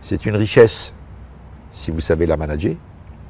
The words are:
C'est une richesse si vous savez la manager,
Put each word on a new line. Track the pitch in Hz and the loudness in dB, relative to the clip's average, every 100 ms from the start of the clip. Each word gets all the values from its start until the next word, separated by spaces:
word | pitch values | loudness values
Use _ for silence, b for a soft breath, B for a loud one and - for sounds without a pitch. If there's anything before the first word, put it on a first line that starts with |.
C'est | - 98 113 | -6 -4 0
une | 104 | 0
richesse | 104 135 113 - - - - - - - - - - | 4 8 8 6 -8 -12 -18 -18 -18 -20 -20 -20 -18
si | - - | -12 -6
vous | 80 | -2
savez | - 80 85 | 0 2 2
la | 78 | 0
manager, | 78 76 92 170 - - - - - | -2 -2 -2 -4 -10 -20 -20 -20 -20